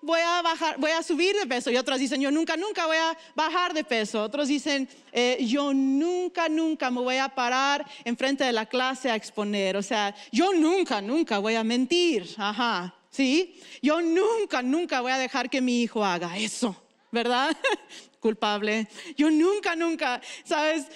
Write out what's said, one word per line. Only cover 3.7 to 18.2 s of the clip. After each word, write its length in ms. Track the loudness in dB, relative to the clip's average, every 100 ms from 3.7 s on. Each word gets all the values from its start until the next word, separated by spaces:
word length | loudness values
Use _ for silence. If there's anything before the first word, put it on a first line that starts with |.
de 100 | -2
peso". 400 | -2 -2 -2 -2
Otros 260 | -4 -2 -2
dicen, 420 | -2 0 -2 -4 -10 -6
eh, 280 | 0 0 2
"Yo 320 | 0 0 2
nunca, 800 | 2 2 2 2 0 -2 -2 0
nunca 400 | 0 0 -2 -2
me 100 | -2
voy 160 | 0 0
a 140 | -2
parar 560 | -2 0 2 2 0 -4 -10
enfrente 400 | -6 -2 -2 0
de 80 | 0
la 140 | 0 -2
clase 440 | 0 0 0 -2
a 60 | -2
exponer". 600 | -4 -6 -2 0 0 -2
O 40 |
sea, 320 | -2 -2 -2 -4 -4
"Yo 220 | 2 4
nunca, 480 | 4 4 2 0 -2
nunca 380 | -2 -2 0 0
voy 160 | 0
a 100 | 0
mentir". 600 | 0 0 2 2 4 0 -4 -6
Ajá, 580 | -4 0 0 0 -4 -12 _
¿sí? 500 | 0 2 2 0 -8 -20 -4
Yo 180 | 0 2
nunca, 600 | 2 2 2 0 0 -2
nunca 380 | 0 0 0 -2
voy 120 | 0
a 60 | -2
dejar 300 | 0 -2 -2
que 100 | 0
mi 220 | 2 2
hijo 220 | 0 0
haga 320 | 0 0 -4 -4
eso, 380 | -6 -2 -4 -4 _ _ _
¿verdad? 460 | -2 0 2 0 0 -2 -2 -6
<laughs> 320 | -20 -20 _